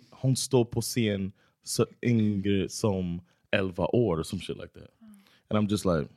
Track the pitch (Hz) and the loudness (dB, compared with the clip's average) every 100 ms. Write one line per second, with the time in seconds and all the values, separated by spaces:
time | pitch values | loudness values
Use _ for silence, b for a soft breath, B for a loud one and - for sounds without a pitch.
0 | - - 131 127 - 131 113 117 - - | -2 -4 0 0 2 2 2 -2 -4 0
1 | 110 101 95 - _ _ - - 113 - | 0 0 -4 -10 _ _ -6 -2 -2 0
2 | 120 117 107 101 98 98 90 - 110 95 | 0 2 2 0 0 0 0 -2 0 0
3 | 90 85 - _ _ 104 95 90 87 120 | -2 -6 -10 _ _ -2 -2 -2 0 2
4 | 113 80 80 90 - - 90 - - _ | 2 0 -2 -6 -8 -10 -12 -18 -20 _
5 | - b b b b 107 104 104 98 82 | -20 b b b b -2 0 0 2 0
6 | 67 | -2